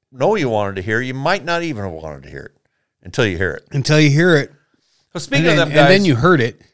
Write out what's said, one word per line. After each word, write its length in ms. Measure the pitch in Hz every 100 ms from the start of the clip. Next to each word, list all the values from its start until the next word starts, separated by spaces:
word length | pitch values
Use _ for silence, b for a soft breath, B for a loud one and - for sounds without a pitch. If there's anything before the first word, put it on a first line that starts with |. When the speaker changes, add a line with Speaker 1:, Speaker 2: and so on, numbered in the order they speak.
| _
Speaker 1:
know 240 | 127 151 214
you 140 | 135
wanted 280 | 107 101 98
to 40 |
hear. 180 | 92 110
You 120 | 127 131
might 280 | 143 196
not 200 | 226 170
even 200 | 170 120
have 80 | 98
wanted 320 | 80 78 71
to 60 | 65
hear 140 | 69 73 _
it 20 | _ _ _ _
until 220 | 95 - 113
you 120 | 85
hear 140 | 92
it. 160 | 73 -
Speaker 2:
Until 280 | 143 135 151
you 100 | 151
hear 260 | 143 180 156
it. 140 | 135 _ _ _ _ _ _
Speaker 1:
So 60 | -
speaking 260 | - 277 165
Speaker 2:
And 40 |
Speaker 1:
of 40 | -
Speaker 2:
then, 120 | 160
Speaker 1:
them 80 | 147
Speaker 2:
and 100 | 147
then 100 | 190
Speaker 1:
guys 60 | 196
Speaker 2:
you 80 | 120
heard 240 | 160 170
it. 200 | 117 - _